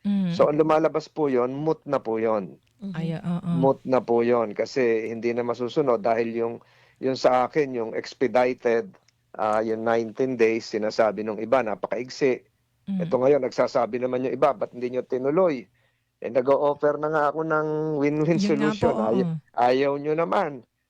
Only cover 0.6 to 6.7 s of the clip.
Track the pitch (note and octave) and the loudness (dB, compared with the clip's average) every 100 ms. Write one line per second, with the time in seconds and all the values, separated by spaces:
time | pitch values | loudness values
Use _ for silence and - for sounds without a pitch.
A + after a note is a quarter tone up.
0.6 | D#3 D#3 D#3 D3+ - - C#3+ B2+ B2 C3+ | 4 4 2 -2 -8 -2 0 2 0 -2
1.6 | D#3 D#3 D3 C3+ A2+ A2+ A2+ A2 F2 - | -2 -2 -2 -4 -2 0 0 0 -2 -12
2.6 | _ - G3+ D#3+ E3 D#3+ E3+ E3+ F3 E3+ | _ -14 -10 -6 -6 -4 -4 -4 -2 2
3.6 | C3+ C3+ B2+ B2+ G#2+ A#2 A#2 A#2+ G#2+ G2+ | 2 2 0 -2 2 2 2 2 0 -4
4.6 | A2+ C3+ A#2+ A2 A2 A2+ A#2+ A#2+ A#2+ A#2 | -4 0 2 0 -2 -4 -2 -2 -4 -4
5.6 | A#2+ D#3+ C#3+ A2+ A#2 A2+ A2+ A2+ A#2 A#2 | -2 0 2 2 2 0 0 -2 -4 -6
6.6 | _ | _